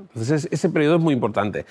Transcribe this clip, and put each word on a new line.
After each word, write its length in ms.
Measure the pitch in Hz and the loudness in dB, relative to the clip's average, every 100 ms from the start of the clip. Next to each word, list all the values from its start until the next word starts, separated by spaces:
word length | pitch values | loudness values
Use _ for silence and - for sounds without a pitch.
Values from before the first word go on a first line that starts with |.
Entonces, 440 | - 113 113 151 | -14 -8 -2 -2
es-, 40 | 151 | -2
ese 160 | 151 175 | -2 0
periodo 280 | 156 147 170 | 2 2 4
es 40 | |
muy 140 | 160 | 2
importante. 500 | 131 110 104 101 76 - | 2 0 -2 -2 -4 -10